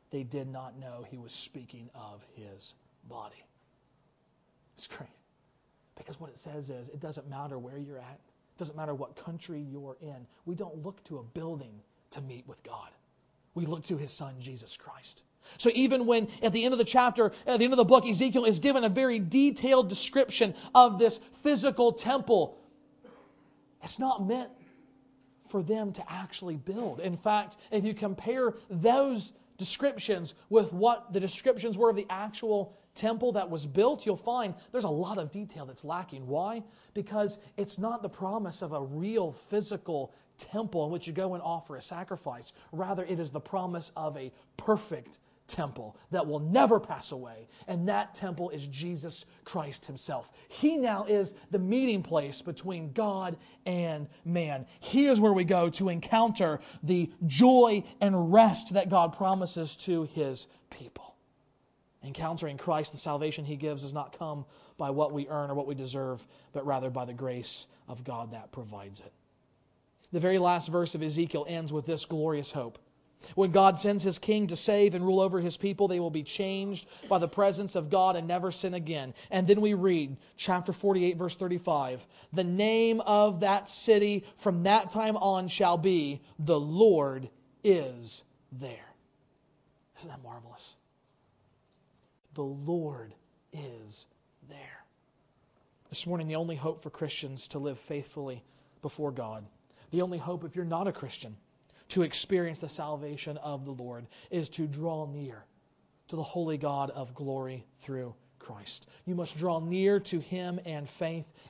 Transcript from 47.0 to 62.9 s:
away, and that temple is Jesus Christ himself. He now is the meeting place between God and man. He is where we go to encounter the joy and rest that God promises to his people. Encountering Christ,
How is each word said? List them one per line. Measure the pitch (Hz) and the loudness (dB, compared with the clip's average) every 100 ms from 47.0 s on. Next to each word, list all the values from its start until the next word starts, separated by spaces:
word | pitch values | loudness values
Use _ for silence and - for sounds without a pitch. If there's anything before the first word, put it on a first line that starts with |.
| - | -8
away, | 131 120 113 113 - - | -12 -12 -16 -20 -20 -6
and | 180 175 | -2 0
that | 202 208 - | 0 -2 -6
temple | 190 170 175 | -8 -6 -6
is | 151 143 | -6 -10
Jesus | 135 170 170 160 - - _ | -10 -8 -8 -10 -14 -18 _
Christ | - 180 147 - - | -10 -6 -6 -10 -14
himself. | 135 - 135 - - - | -14 -8 -8 -8 -18 -20
He | - 294 320 | 0 2 4
now | 247 202 | 2 0
is | 208 208 190 - - | 2 2 2 -4 -4
the | 185 | -2
meeting | 185 247 262 202 | 2 2 2 0
place | - 160 143 139 | 0 0 0 -6
between | - 156 185 175 160 | -10 -10 -8 -8 -6
God | 131 214 190 180 170 - - - | -2 -2 -2 -4 -8 -12 -12 -6
and | 180 170 151 143 - | -2 -2 -4 -8 -10
man. | 170 175 156 139 123 - | -4 -2 -2 -4 -8 -14
He | - 254 285 | 0 4 6
is | 233 | 8
where | 214 | 8
we | 190 | 6
go | 175 185 170 | 6 4 4
to | - 190 | 2 0
encounter | 170 - 226 226 214 175 151 - - | -2 0 4 4 4 0 0 -6 -10
the | 156 180 165 - 165 | 0 2 0 -2 -2
joy | 135 247 254 233 208 - - | 8 10 10 8 6 -2 0
and | 202 185 165 | 2 4 6
rest | 208 226 175 - | 8 8 6 0
that | 190 185 | 0 4
God | 180 170 - | 4 4 2
promises | 190 190 180 185 156 - | 0 0 -2 -4 -6 -6
to | - 170 | -2 -2
his | 151 - 139 131 - _ _ | -2 -2 -4 -4 -12 _ _
people. | - - - - - _ _ _ _ _ _ _ _ 139 | -20 -18 -18 -20 -20 _ _ _ _ _ _ _ _ -14
Encountering | 139 165 165 160 139 | -6 -6 -4 -6 -6
Christ, | 175 156 151 | -2 0 -2